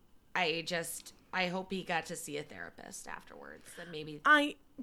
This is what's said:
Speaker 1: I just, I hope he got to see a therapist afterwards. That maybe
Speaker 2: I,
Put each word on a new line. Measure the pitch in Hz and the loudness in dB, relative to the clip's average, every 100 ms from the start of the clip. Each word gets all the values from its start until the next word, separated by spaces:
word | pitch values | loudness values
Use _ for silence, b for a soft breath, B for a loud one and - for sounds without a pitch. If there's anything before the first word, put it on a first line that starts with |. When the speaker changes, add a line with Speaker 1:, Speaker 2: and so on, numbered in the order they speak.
| - - - - | -20 -20 -4 2
Speaker 1:
I | 170 165 160 | 2 2 0
just, | 175 165 - - - - | -2 -2 -8 -12 -18 -4
I | 185 180 | 0 0
hope | 185 185 | 0 -2
he | 190 | -4
got | 170 165 160 | 0 0 0
to | 160 | -6
see | - 143 | -6 -6
a | |
therapist | - 92 85 - - - - | -6 -10 -12 -12 -12 -12 -10
afterwards. | - - 71 69 76 - - | -10 -12 -16 -14 -16 -16 -14
That | 170 | -10
maybe | 156 156 147 277 | -8 -8 2 8
Speaker 2:
I, | 302 294 - - - | 8 8 0 -12 -14